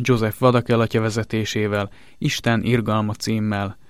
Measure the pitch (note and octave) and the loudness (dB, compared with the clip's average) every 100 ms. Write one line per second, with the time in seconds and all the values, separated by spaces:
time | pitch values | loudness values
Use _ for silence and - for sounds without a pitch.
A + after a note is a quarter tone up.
0 | B2 A#2+ A2 - B2+ A#2+ A#2 A#2 A2+ A#2 | 0 2 2 2 2 2 2 2 2 0
1 | A2 A2 G#2+ A2 G#2+ G#2+ G#2 G#2 G2+ - | 0 -2 -2 -2 -2 -2 0 -2 -4 -8
2 | - - D3 - A#2 A2+ G#2+ A#2+ G#2+ G#2+ | -20 -4 -4 -2 0 0 2 0 2 0
3 | G#2 G2+ - A2 G#2+ G2+ G2 - - | -2 -4 -4 -2 -2 -2 -4 -8 -20